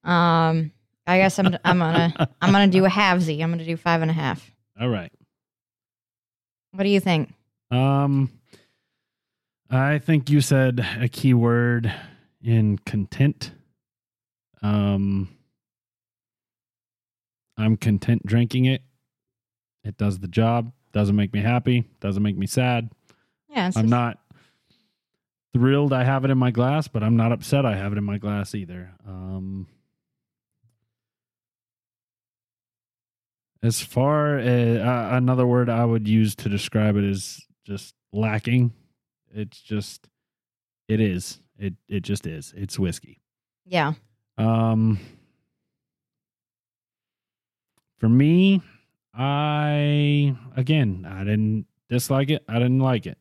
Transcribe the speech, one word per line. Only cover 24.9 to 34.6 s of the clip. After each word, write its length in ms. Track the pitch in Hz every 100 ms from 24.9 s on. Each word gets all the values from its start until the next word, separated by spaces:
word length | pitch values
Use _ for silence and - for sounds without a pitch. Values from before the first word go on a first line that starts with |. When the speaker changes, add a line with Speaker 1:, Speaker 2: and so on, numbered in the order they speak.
| _ _ _ _ _ _
Speaker 2:
thrilled 380 | 123 127 139 143
I 120 | 131 123
have 180 | 135
it 80 | 135
in 60 | 131
my 140 | 123
glass, 360 | 113 127 147 -
but 160 | 113
I'm 140 | 110 117
not 140 | 113
upset 320 | 117 - 139 131
I 100 | 101
have 160 | 98
it 60 | 104
in 60 |
my 140 | 101 101
glass 380 | 101 104 95 107
either. 360 | 87 90 90 90 101
Um, 600 | 92 92 95 95 95 95 _ _ _ _ _ _ _ _ _ _ _ _ _ _ _ _ _ _ _ _ _ _ _ _ _ _ _ _ _ _ _ _ _ _ _ _ _ _ _
as 180 | 117 -
far 560 | - 123 135 151 147 143
as, 420 | 123 123